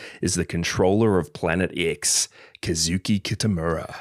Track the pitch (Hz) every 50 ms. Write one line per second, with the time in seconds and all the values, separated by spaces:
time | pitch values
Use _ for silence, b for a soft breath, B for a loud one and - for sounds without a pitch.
0 | B B B B B 87 92 90 85 - - 85 85 - - - 101 92 98 107
1 | 113 110 98 92 80 - - - - 85 80 90 92 85 - - 85 82 78 -
2 | - - - - - - B B B B B B - 101 87 80 78 82 85 95
3 | - - 107 101 - - 110 - - 110 101 85 80 85 82 78 - - - -